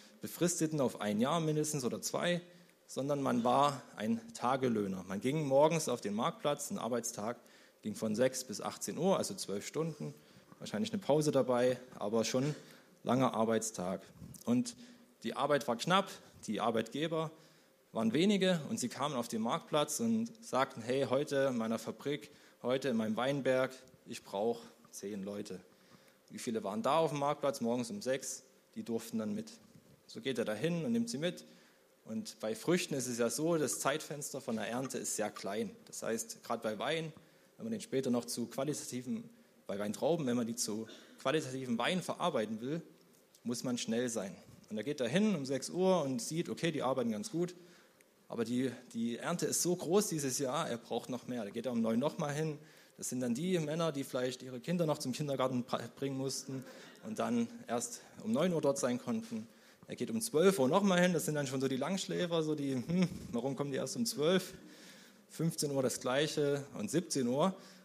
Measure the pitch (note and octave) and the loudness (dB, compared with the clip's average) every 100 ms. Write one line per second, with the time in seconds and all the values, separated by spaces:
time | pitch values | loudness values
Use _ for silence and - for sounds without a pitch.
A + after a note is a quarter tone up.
0 | - - C#3 - F3 - D#3 D3+ A#2+ - | -20 -14 -10 0 0 2 0 2 0 0
1 | G#2 G#2 C3 E3 D#3 D3+ D3+ D3 A#2+ - | 0 2 2 2 2 0 0 0 -2 -2
2 | - C#3 E3+ F3 - - - _ - - | -4 0 0 0 -2 -20 -20 _ -12 -4
3 | C#3 C#3+ C3 B2 A#2+ C3 C#3+ C3+ - - | 0 2 2 4 6 6 6 4 -8 -4
4 | A2 A2+ - - A#2+ C3+ C3 A2 G2 F#2+ | 0 0 -2 -4 0 2 2 2 0 -2
5 | F#2 G2 B2 D#3 C#3+ C3+ D#3 E3 D3 B2 | -4 -2 0 2 4 8 8 6 0 -2
6 | G#2 G#2 D3+ - D3 D3 - - A#2 A#2+ | -2 0 -2 0 -2 -2 -4 -4 -2 -2
7 | A#2 - G#2+ - - - - _ A2 G2+ | -4 -6 -6 -6 -12 -20 -20 _ -8 -4
8 | A2 G#2+ C3 - - G2+ G#2 - - G2+ | -2 2 2 0 -8 -6 -6 -6 -6 0
9 | F#3 D#3+ - G2 - G3+ - C#3+ E3 - | 2 2 0 -4 -6 -6 -4 -4 -4 -4
10 | D3+ - - - - - - G#2 A2 G2+ | -8 -10 -20 -20 -20 -14 -6 -4 -2 -2
11 | - D3+ D3 C3+ B2 A#2+ B2+ B2+ - - | 2 4 6 4 4 4 4 2 -6 -8
12 | G#2 A2+ A2 B2+ D3 D3 - - - - | 0 2 2 2 0 -2 -10 -20 -20 -8
13 | - B2 B2+ A2 A2+ A2+ - - F2+ F#2+ | 0 2 2 2 2 2 0 -4 -4 -4
14 | - - - - - B2 A#2+ - - - | -8 -18 -18 -8 2 2 2 -6 -18 -20
15 | - - A2+ A#2 C#3+ C#3+ - A#2 E3 F#3+ | -20 -10 -6 -2 2 2 2 0 4 4
16 | G3 - - - - F#2+ A2+ A2+ A2+ C#3 | 4 -6 -18 -14 -4 0 2 2 0 -2
17 | D#3+ D#3+ D#3 - - - _ _ _ A2+ | -2 -2 -4 -8 -20 -20 _ _ _ 0
18 | A2+ C#3 G3 G3 F#3 E3+ C#3 A2+ A#2 A#2+ | 2 4 4 6 4 2 0 -4 -4 -2
19 | C#3+ B2+ A#2 A2+ A#2 E3 - D3+ D3 - | -2 -2 -2 -2 0 -2 0 0 2 0
20 | A2+ A2+ A#2 - - B2 C3 - A2+ C3+ | 2 2 0 -8 -2 0 0 -2 -2 0
21 | B2 C3+ D3 C#3 C3+ A#2+ A2+ A2+ - - | 2 0 2 2 2 0 0 -2 -4 -8
22 | C#3 D3 - - - - A#2+ C3 C#3 A2+ | -6 -6 -8 -20 -20 -8 -2 0 0 0
23 | A2 A2 C3 C#3+ C3 B2+ C3 - - - | 0 0 0 0 2 4 2 -2 -20 -20
24 | - A#2 - G2 A#2 A#2 - - - - | -14 -14 -8 -2 0 -2 -6 -20 -20 -12
25 | G2+ G#2 G2 G2+ G#2+ F#2 - - - - | -8 -8 -8 -8 -8 -12 -14 -20 -20 -20
26 | - _ - - B2 A2 G2 A2 B2+ D#3+ | -20 _ -16 -10 -4 -4 -4 -2 2 4
27 | D#3+ D3 C#3+ D3 C#3 C3+ A#2 B2 A2+ G2+ | 2 2 0 0 -2 0 0 0 -2 -4
28 | A#2+ C3+ - - - _ _ A2+ A2 A2+ | -2 -2 -4 -10 -14 _ _ -12 -4 -4
29 | - A2+ G#2+ G#2+ A2 - - - - - | -4 -4 -2 -4 -8 -14 -20 -20 -20 -20
30 | - - C3+ A#2+ G#2 G#2+ D#3+ E3+ C3+ A#2 | -18 -8 -4 -2 -2 0 -2 0 0 0
31 | A#2 C3+ F3 F3 - - - _ _ _ | 0 -2 -4 -4 -14 -20 -20 _ _ _
32 | - A2 G#2 - A2 A2+ - F3+ - C#3 | -10 -8 -8 -6 -4 -2 2 2 2 -4
33 | B2 A#2 A#2 C#3+ D#3+ E3 B2+ - C3+ D#3 | -2 0 0 2 2 2 2 0 0 0
34 | - D3 - C#3 B2+ A2 G#2 A#2+ C3 A#2 | -4 -8 -8 -8 -4 -4 -2 -2 -4 -4
35 | G#2+ - G#2 - G2 G#2+ G#2 - - - | -4 -2 -2 -4 -6 -4 -4 -8 -14 -8
36 | - A2+ - - - A#2 A2 G2+ B2 D#3+ | -4 -2 -4 -10 -6 -4 -2 -2 -2 -2
37 | D#3+ - - - _ - A2+ A2 - C3+ | -4 -10 -20 -20 _ -10 -6 -6 -2 -2
38 | B2+ A#2+ A#2 - A#2 - D3 C3+ - B2+ | 2 0 0 -4 -4 -2 -2 -2 -4 -8
39 | B2 A2 - - - _ - G2 G#2 G#2 | -4 -6 -6 -18 -20 _ -8 -4 -2 0
40 | C3+ E3 B2+ B2 A2+ A#2 - G#2+ A2+ - | 2 2 2 0 0 -2 -4 -4 -6 -14
41 | - - - D#3 C3 C3 B2+ A#2 B2+ F3+ | -20 -6 0 0 0 -6 -2 0 2 0
42 | - - F3 C3 G#2+ A2 B2+ E3 - - | -2 -2 0 2 0 -2 -4 -4 -6 -20
43 | - - _ - A#2 A#2+ C3 A#2+ - A2+ | -20 -20 _ -10 -6 -4 -2 -2 0 0
44 | B2 A2+ F#2+ E2 - - - G#3+ C#3+ D3 | 0 -2 -6 -10 -18 -20 -10 -6 -4 -2
45 | A#2 F3 A3 E3+ C3 C3 - F3 F#3 F3+ | 2 4 4 2 0 -2 -2 2 4 4
46 | C#3 B2+ - D#3+ E3+ - E3 C#3+ A#2+ C3 | 4 -2 -2 -4 -2 -2 0 0 0 2
47 | A#2 G#2+ G#2+ D#3+ F3 - - - - _ | 0 -2 -4 -2 -2 -6 -20 -20 -20 _
48 | _ _ - A2 A2+ B2 C3 - - A#2 | _ _ -10 -4 0 0 0 -4 -10 -4
49 | A#2 A#2+ C#3+ F3 C#3 A#2+ E3+ F3+ D3 G3 | -4 -2 -2 0 0 2 2 0 4 4
50 | G#3 D#3 C#3 B2 B2+ D3+ D#3 A#2 - A#2 | 4 0 -2 0 0 0 -2 -4 -2 -4
51 | - B2 - B2 G2+ A#2 B2 A#2 A2+ A2+ | -4 -8 -6 -6 -6 -4 -2 2 2 4
52 | D3 D#3 D3 C#3+ D#3+ D3 - - - - | 2 0 -2 -2 -2 -4 -12 -20 -20 -10
53 | - B2+ B2 A#2 F3+ F3 D3 E3 E3 C#3 | -6 -2 0 0 0 0 0 0 0 -2
54 | C3 C3 B2+ B2+ B2+ B2+ E3 F3 D#3 D3 | -4 -2 -2 -2 -8 -8 -2 0 2 0
55 | B2+ A#2+ D3 C3+ C3 B2 A#2+ - A#2+ - | -2 -2 -2 2 2 2 0 -2 -4 -6
56 | C#3 C3+ C3+ - - C3 - - - - | -4 -2 -4 -4 -6 -8 -10 -16 -20 -14
57 | A2 G#2+ A2+ A#2+ A#2 - - A#2+ - - | -8 -2 2 2 0 -4 -4 -2 -2 -8
58 | - - G#2+ B2 F#3 D#3+ C#3+ - B2+ B2 | -16 -10 0 2 4 4 2 2 2 0
59 | B2 A2+ A2+ A2+ A2 - - - - - | -2 -4 -4 -8 -8 -16 -20 -20 -12 -6
60 | A#2 A2+ - D3+ F#3+ F#3+ B2+ F#3+ G3+ F3 | -2 -2 0 6 6 6 6 6 6 6
61 | F3+ D#3+ - D3 C3+ C3+ C3+ C3 D3 F#3+ | 6 4 2 0 0 0 0 0 0 -2
62 | - E3+ F3 E3 D#3 D3+ C#3 C3 A2+ F3+ | -2 -2 0 2 2 0 0 -2 0 2
63 | F3 - - A#2+ C3+ C3 C#3+ C3 C3 C3 | 2 0 -6 -2 -2 -2 -2 -2 -2 -2
64 | A#2 B2 D#3 F#3 - - - - - - | -2 2 4 4 2 -12 -18 -20 -20 -20
65 | - - - - D#3+ - D3 C3+ B2 - | -20 -20 -12 -2 -2 0 0 2 2 0
66 | B2+ C3+ D#3 D#3 C#3+ C#3+ C3 - G#2+ D#3 | 0 2 2 2 2 2 -2 -6 0 0
67 | F#3 C#3 A#2+ C3+ F#3+ F#3+ - - | 0 0 2 4 2 0 -10 -20